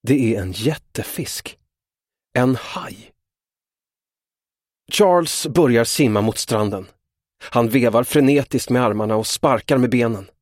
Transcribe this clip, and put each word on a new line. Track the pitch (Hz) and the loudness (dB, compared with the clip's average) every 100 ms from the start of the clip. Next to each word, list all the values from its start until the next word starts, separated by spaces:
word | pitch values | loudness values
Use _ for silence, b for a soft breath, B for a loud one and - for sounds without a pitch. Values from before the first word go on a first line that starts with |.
Det | 117 139 117 107 | 2 2 2 -2
är | |
en | 92 | -4
jättefisk. | 90 120 151 _ - - - 131 - - - _ _ _ _ _ _ _ | -4 -4 -4 _ -12 -10 -10 -10 -10 -14 -20 _ _ _ _ _ _ _
En | 123 127 127 | 0 0 0
haj. | - - - - - _ _ _ _ _ _ _ _ _ _ _ _ _ _ _ _ _ - | -6 -12 -12 -16 -20 _ _ _ _ _ _ _ _ _ _ _ _ _ _ _ _ _ -10
Charles | - 202 175 165 - 156 | 2 4 4 0 -6 -2
börjar | 139 147 117 | 2 4 4
simma | 117 - 135 104 | 2 0 2 2
mot | 110 - | 0 -2
stranden. | - 110 104 98 92 _ _ _ _ _ B | -4 -2 -2 -6 -12 _ _ _ _ _ B
Han | - 117 | 0 2
vevar | 131 117 113 | 2 2 2
frenetiskt | 127 151 135 143 131 - - | 2 2 4 2 0 -6 -2
med | 123 | 0
armarna | 120 104 107 110 | 0 0 -2 -2
och | 110 | -2
sparkar | - 151 117 - 135 | -2 0 0 0 0
med | 123 | 2
benen. | 123 117 107 95 _ | 2 0 -2 -12 _